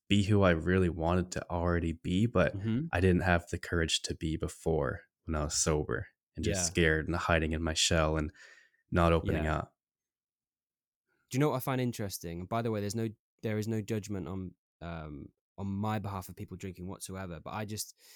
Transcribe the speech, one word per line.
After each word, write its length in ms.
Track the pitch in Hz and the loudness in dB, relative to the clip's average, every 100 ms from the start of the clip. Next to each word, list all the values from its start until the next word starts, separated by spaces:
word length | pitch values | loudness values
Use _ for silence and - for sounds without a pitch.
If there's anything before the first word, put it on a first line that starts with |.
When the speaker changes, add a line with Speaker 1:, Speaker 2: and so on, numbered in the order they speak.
| - | 2
Speaker 1:
be 160 | 101 | 4
who 200 | 95 104 | 6 6
I 80 | 95 | 6
really 380 | 82 80 92 90 | 4 4 4 4
wanted 420 | 80 80 90 90 | 2 2 2 0
to 180 | - - | -4 -4
already 440 | 87 87 87 85 | -2 0 0 0
be, 320 | 80 - 92 113 | -4 -2 2 2
but 280 | 92 82 98 | 4 2 0
Speaker 2:
Mm-hmm. 300 | 107 113 165 | -2 -2 -2
Speaker 1:
I 80 | - | 2
didn't 220 | 92 87 | 4 4
have 240 | 92 87 - | 4 2 0
the 80 | - | -8
courage 440 | - 87 80 - | -4 -2 0 0
to 120 | - 82 | -4 -6
be 220 | 80 78 | -4 -4
before 640 | 82 - - 80 69 - - _ - | -4 -4 0 0 0 -4 -10 _ -6
when 100 | 78 | -4
I 80 | 76 | -2
was 100 | - | 0
sober 520 | - 76 73 58 - _ _ - | 2 0 0 -4 -6 _ _ -6
and 100 | 85 | -2
just 140 | 98 | -2
Speaker 2:
Yeah. 80 | 87 | 0
Speaker 1:
scared 400 | 87 82 78 76 | 2 4 4 0
and 80 | 85 | -2
hiding 360 | - 85 78 | 2 2 2
in 100 | 80 | 0
my 100 | 82 | -2
shell 420 | 78 - 85 78 78 | 0 2 4 2 2
and 160 | 78 - - - _ _ _ | -2 -6 -18 -20 _ _ _
not 200 | 87 85 | 4 4
opening 320 | 82 - 82 | 4 2 0
Speaker 2:
Yeah. 140 | 78 76 | 0 -2
Speaker 1:
up. 160 | - _ _ _ _ _ _ _ _ _ _ _ _ _ _ _ _ | -4 _ _ _ _ _ _ _ _ _ _ _ _ _ _ _ _
Speaker 2:
Do 80 | 131 | 0
you 20 | |
know 100 | 151 | 2
what 60 | 127 | 2
I 40 | |
find 220 | 143 127 | 0 0
interesting? 600 | 123 - 101 - 87 85 | 0 -2 -6 -6 -8 -8
And 80 | 90 | -4
by 120 | 113 | -2
the 100 | 117 | -2
way, 80 | 107 | -2
there's 160 | 101 110 | -2 -2
no, 140 | 113 107 _ _ | -4 -6 _ _
there 160 | 117 107 | -4 -2
is 100 | 104 | -2
no 140 | 110 | -2
judgment 460 | 101 110 101 101 71 | -2 -4 -4 -6 -6
on, 260 | 95 92 - _ _ | -6 -8 -12 _ _
um, 480 | 82 85 78 73 73 _ _ - | -12 -10 -10 -12 -14 _ _ -10
on 100 | 98 | -6
my 320 | 98 107 107 | -4 -2 -2
behalf 300 | 101 98 92 | -4 -8 -10
of 60 | 90 | -12
people 220 | 104 92 | -14 -12
drinking 300 | 98 90 90 | -12 -10 -12
whatsoever, 520 | 95 - 95 95 80 | -12 -12 -10 -10 -12
but 100 | 78 | -10
I 120 | 104 104 | -8 -8
just, 300 | 107 - - - | -8 -10 -16 -20